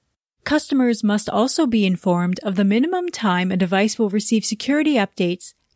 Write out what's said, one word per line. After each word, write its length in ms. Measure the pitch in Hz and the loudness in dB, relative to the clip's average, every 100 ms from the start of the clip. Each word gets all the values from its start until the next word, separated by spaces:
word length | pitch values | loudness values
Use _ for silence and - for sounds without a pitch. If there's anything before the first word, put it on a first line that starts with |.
| _ _ _ _ | _ _ _ _
Customers 600 | - 302 - 269 247 226 | -4 -2 0 0 2 0
must 260 | 208 208 - | 0 0 -2
also 340 | - 247 - | -2 0 0
be 220 | 302 226 196 | 0 2 2
informed 540 | 180 196 175 175 180 | 0 0 0 0 -2
of 160 | 214 190 | -2 0
the 80 | |
minimum 440 | 196 214 302 370 359 | 2 2 2 0 -4
time 440 | - 214 180 185 | -4 0 0 0
a 40 | 190 | 0
device 400 | 185 190 214 - | 0 2 0 0
will 140 | 214 | -2
receive 340 | 202 - 226 | -2 0 0
security 500 | - 214 - 294 302 | 0 -4 -2 0 2
updates, 600 | 277 196 - 180 180 - - _ | 0 0 -2 -2 -4 -10 -20 _